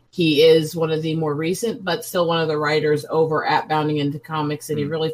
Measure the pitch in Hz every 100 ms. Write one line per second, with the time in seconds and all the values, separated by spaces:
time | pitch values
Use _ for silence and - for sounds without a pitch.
0 | _ - 165 147 160 160 151 165 160 156
1 | 160 156 156 143 160 185 226 - 185 160
2 | - 185 165 165 160 151 147 156 151 147
3 | - 156 151 151 151 151 - 156 151 151
4 | 143 143 - 160 147 147 - 147 143 156
5 | 160